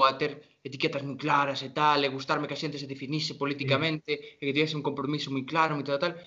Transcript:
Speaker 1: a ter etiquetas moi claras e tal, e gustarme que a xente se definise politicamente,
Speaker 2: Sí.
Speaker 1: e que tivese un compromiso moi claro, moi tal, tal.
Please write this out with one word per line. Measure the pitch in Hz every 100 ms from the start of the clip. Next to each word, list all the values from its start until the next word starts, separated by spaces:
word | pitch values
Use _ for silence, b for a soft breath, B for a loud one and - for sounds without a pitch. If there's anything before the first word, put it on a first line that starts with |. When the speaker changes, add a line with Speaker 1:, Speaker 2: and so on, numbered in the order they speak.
Speaker 1:
a | 131 131
ter | 147 - B B
etiquetas | 139 131 160 139
moi | 139 127
claras | 147 139 143 135
e | 135
tal, | 151 151 143
e | 139
gustarme | 135 135 147 147
que |
a | 147
xente | 156 139
se | 139
definise | 135 135 151 156 123
politicamente, | 139 139 135 139 160 156 -
Speaker 2:
Sí. | 147 - -
Speaker 1:
e |
que | 139 139
tivese | 156 156
un |
compromiso | 143 139 139 151 143
moi | 135 131
claro, | 160 160
moi | 151 139
tal, | 139
tal. | 175 170